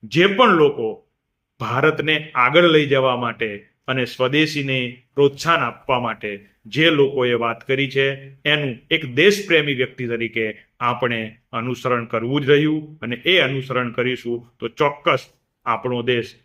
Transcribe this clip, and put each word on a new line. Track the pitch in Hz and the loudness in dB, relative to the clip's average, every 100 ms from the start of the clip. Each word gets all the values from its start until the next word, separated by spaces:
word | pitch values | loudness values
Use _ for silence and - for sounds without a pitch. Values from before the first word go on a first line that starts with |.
જે | 110 139 196 | -4 2 2
પણ | 196 247 | 4 4
લોકો | 175 147 135 113 101 _ _ _ _ _ _ | 6 4 2 -6 -8 _ _ _ _ _ _
ભારતને | 113 120 156 156 147 151 156 127 | -6 0 2 0 -2 -2 -2 0
આગળ | 123 160 | 4 6
લઈ | 175 156 143 | 6 4 4
જવા | 139 131 123 | 2 2 0
માટે | 120 107 113 101 _ _ - | -4 -6 -8 -8 _ _ -6
અને | 131 120 | -4 -4
સ્વદેશીને | - 127 147 156 151 139 131 123 120 _ - | -2 0 2 0 -2 -4 -4 -4 -10 _ 0
પ્રોત્સાહન | 143 139 165 165 | 0 2 -2 0
આપવા | 120 - - 123 | -2 -6 -4 -2
માટે | 120 107 107 101 - _ 110 | -2 -6 -8 -10 -16 _ -10
જે | 113 160 | 0 2
લોકોએ | 151 139 139 123 | 4 2 2 0
વાત | 117 117 113 - | 0 -2 -6 -4
કરી | 135 139 | -2 0
છે, | 135 139 135 135 - 147 | 0 -2 -2 -14 -8 -2
એનું | 151 139 113 _ | 0 -2 -8 _
એક | 160 147 123 | -4 -2 2
દેશપ્રેમી | 185 202 196 160 147 | 4 4 2 0 2
વ્યક્તિ | 127 127 - 120 | -2 -4 -4 -6
તરીકે | 117 117 117 110 - _ _ | -4 -4 -4 -6 -6 _ _
આપણે | 120 120 123 117 110 - _ | -2 0 -2 -2 -8 -14 _
અનુસરણ | 120 120 120 131 123 117 | -8 -6 -6 -2 -2 -2
કરવું | 113 117 143 | -4 -2 -2
જ | 131 | 2
રહ્યું | 143 151 156 151 - | 2 2 -2 -6 -12
અને | 120 120 | -10 -4
એ | 165 185 | 0 2
અનુસરણ | 135 135 131 123 123 | 2 -2 -4 -4 -2
કરીશું | 117 123 123 120 120 120 _ | -2 -4 -4 -6 -8 -10 _
તો | 117 | -12
ચોક્કસ | - 143 143 170 135 - _ _ _ 123 | -2 -2 0 -2 -2 -4 _ _ _ -4
આપણો | 117 127 123 | -4 -2 -4
દેશ | 120 120 98 - | -2 -2 -2 -14